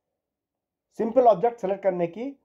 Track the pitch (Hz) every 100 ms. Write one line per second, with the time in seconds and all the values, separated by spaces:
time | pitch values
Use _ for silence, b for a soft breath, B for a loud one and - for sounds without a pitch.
0 | _ _ _ _ _ _ _ _ _ -
1 | 226 247 240 185 233 233 190 196 196 180
2 | 170 175 269 277